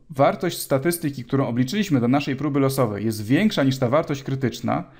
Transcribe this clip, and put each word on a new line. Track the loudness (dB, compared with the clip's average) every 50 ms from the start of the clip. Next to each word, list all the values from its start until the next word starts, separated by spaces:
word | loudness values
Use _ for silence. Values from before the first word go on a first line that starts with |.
| _ -10
wartość | 0 2 2 2 2 0 -2 -4 -4 -4
statystyki, | -4 -2 -2 0 2 0 -2 0 -2 -6 -6 -6 -8
którą | -2 0 0 0
obliczyliśmy | 0 0 0 0 0 0 -2 0 2 2 2
dla | 2 4
naszej | 2 2 0 -2 -4
próby | -4 -2 -2 0 2
losowej, | 2 2 2 2 0 0 0 -2 -2
jest | -4 -4 -4 -2
większa | 0 2 4 4 2 2 2 2
niż | 2 2 2
ta | 0 2
wartość | 2 2 0 0 -4 -6 -4
krytyczna, | -6 -6 -2 -2 -2 -4 -2 -4 -2 -2 -2 -4 -6 -14 -20